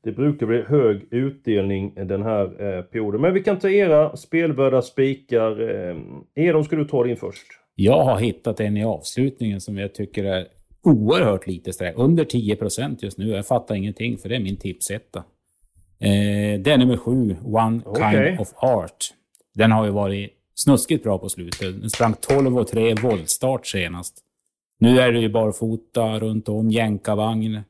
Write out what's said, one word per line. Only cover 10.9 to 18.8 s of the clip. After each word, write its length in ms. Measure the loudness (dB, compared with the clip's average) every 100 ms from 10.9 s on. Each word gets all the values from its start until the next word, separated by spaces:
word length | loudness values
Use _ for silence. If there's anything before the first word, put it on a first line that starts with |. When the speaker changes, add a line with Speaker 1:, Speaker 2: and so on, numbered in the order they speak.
| 4 4 2 2 0 -4
Speaker 2:
lite 260 | -8 -8
streck. 220 | -6 -6 0
Under 260 | 2 2
tio 320 | 2 -2 -2 -2
procent 460 | -4 -4 -6 -8
just 160 | -10 -6
nu. 100 | -4
Jag 180 | -4 -2
fattar 280 | -2 0
ingenting, 440 | -4 -4 -6 -6 -6
för 100 | -6
det 80 | -4
är 40 |
min 160 | -4 -6
tipsetta. 600 | -8 -6 -6 -8 _ -16 -16 _ _ _ _ _ _ _
Eh, 600 | 0 2 2 0 -2 0
det 60 | 2
är 60 | 4
nummer 180 | 4 2
sju, 400 | 0 0 0 -2
One 360 | -2 0 2 -2 -4
Speaker 1:
Okej. 400 | 0 2 4 2
Speaker 2:
Kind 120 | 0
of 120 | -6 -2
Art. 400 | 2 2